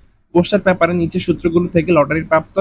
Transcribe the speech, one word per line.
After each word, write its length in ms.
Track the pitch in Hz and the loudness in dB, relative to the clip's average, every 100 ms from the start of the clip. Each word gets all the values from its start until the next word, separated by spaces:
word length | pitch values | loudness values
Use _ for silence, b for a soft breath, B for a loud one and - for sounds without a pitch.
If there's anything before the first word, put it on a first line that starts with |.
| _ _ _ | _ _ _
পোস্টার 260 | 175 175 202 | 0 0 0
পেপারের 360 | 196 185 165 175 | 0 0 0 0
নিচে 220 | 170 185 | -2 -2
সূত্রগুলো 460 | 180 156 170 170 175 | -2 -2 0 0 0
থেকে 220 | 170 156 | 0 2
লটারির 340 | 160 139 156 160 | 2 2 -2 0
প্রাপ্ত 260 | 160 - 190 | -2 0 -2